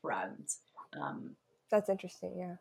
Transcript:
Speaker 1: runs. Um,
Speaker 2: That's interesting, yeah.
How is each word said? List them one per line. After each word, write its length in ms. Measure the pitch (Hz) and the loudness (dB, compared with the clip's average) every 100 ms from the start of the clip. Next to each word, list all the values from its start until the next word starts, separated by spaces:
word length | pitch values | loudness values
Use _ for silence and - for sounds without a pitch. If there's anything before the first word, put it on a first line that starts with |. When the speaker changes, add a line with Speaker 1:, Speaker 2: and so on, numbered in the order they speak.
Speaker 1:
runs. 580 | 135 95 101 - - - _ - - 147 | -2 0 0 -4 -6 -6 _ -16 -10 -4
Um, 360 | 143 147 - - _ _ _ | -2 -2 -6 -12 _ _ _
Speaker 2:
That's 180 | 214 202 | 6 6
interesting, 480 | 196 180 - 185 180 | 2 -2 -6 -6 -4
yeah. 200 | 180 175 | -6 -6